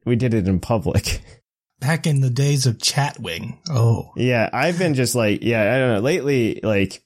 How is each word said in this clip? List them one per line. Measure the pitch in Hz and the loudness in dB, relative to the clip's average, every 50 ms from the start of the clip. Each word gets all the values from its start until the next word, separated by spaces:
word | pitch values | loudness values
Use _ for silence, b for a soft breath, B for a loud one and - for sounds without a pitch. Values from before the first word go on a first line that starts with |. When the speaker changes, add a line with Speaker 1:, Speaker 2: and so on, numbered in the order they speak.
| - | -4
Speaker 1:
we | 117 123 | -2 0
did | 113 127 123 113 | 0 0 0 0
it | 110 90 95 | 0 2 2
in | 95 87 | 0 0
public. | - - 120 110 78 82 - - - - - - - | 0 0 -2 0 0 0 0 0 -2 -2 -4 -6 -8
<laughs> | - - - _ _ _ _ _ _ _ _ | -14 -20 -20 _ _ _ _ _ _ _ _
Speaker 2:
Back | 131 135 165 156 - | -2 -2 -2 0 0
in | 165 147 135 | 0 0 2
the | 135 131 | 0 0
days | 120 135 139 143 143 139 131 127 | 0 0 0 0 0 2 2 0
of | 110 - | 0 0
Chatwing. | - - - 147 139 143 - - 117 90 82 85 - 120 - - - - | -2 -2 -2 0 -2 -2 -4 -8 -8 -8 -8 -8 -8 -10 -12 -14 -8 -4
Oh. | - 117 117 117 113 92 - - - | 0 2 4 4 2 2 -2 -6 -4
Speaker 1:
Yeah, | - 117 127 123 117 107 - - | -2 0 0 2 2 0 0 0
I've | 120 139 170 180 170 | -2 -2 0 0 0
been | 185 165 147 | 0 0 0
just, | 131 127 - - | 0 0 0 0
like, | 123 113 104 104 - | 0 2 2 0 0
yeah, | - 113 117 113 107 101 120 | 0 0 0 2 2 2 2
I | 135 | 2
don't | 131 127 113 | 2 2 2
know. | 98 | 0
Lately, | 107 135 175 180 127 143 143 127 117 104 - - | 0 0 0 0 0 0 2 2 2 0 -2 -2
like, | - 110 107 101 98 92 - - _ | -2 0 2 2 0 0 -2 -8 _